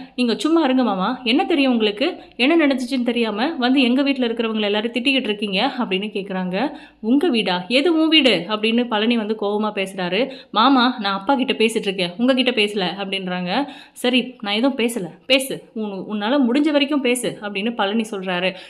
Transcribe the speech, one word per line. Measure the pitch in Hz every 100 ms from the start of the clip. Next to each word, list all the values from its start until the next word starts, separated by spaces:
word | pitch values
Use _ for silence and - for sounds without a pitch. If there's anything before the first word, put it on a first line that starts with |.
| - -
"நீங்க | 247 214
சும்மா | 302 330
இருங்க | 294 262
மாமா, | 233 196 185 254
என்ன | 226 262 392
தெரியும் | 320 269
உங்களுக்கு? | 233 214 208 294 359 - -
என்ன | 254 330
நடந்துச்சுன்னு | 294 262 247 269
தெரியாம | 240 233 220 202 269 330
வந்து | 240 269
எங்க | 240 247
வீட்ல | 277 269 240
இருக்கிறவங்க | 233 226 220
எல்லாரும் | 208 208 226
திட்டிக்கிட்டு | 247 247 269 214
இருக்கீங்க" | 202 208 185 254 262
அப்படின்னு | 208 190 214
கேக்குறாங்க. | 202 185 190 185 185 277 - - _
"உங்க | 214 277 349
வீடா? | 240 196 180 180
எது | 247 349 320
உன் | 320
வீடு?" | 320 262 185 175
அப்படின்னு | 214 220 233 247
பழனி | 214 226 240
வந்து | 208 214
கோவமா | 202 208 214
பேசுறாரு. | 208 190 190 180 185 262 - -
"மாமா, | 208 240 269 240 247
நான் | 202
அப்பா | 196 190 269
கிட்ட | 254
பேசிட்டு | 214 226 226 190
இருக்கேன், | 190 175 175
உங்ககிட்ட | 247 262 254
பேசல" | 247 208 208 180 185
அப்படின்றாங்க. | 196 190 185 180 180 208 277 - -
"சரி, | - 247 247 233 -
நான் | 208
எதுவும் | 208 269 262
பேசல, | 233 233 175 - -
பேசு, | 269 269 170 - 226
உன்-, | 214 196 -
உன்னால | 208 208 294
முடிஞ்ச | 240 247 302
வரைக்கும் | 294 277 302
பேசு" | 254 247 208 -
அப்படின்னு | 208 202 214 233
பழனி | 196 220 220
சொல்றாரு. | 202 190 180 185 180 -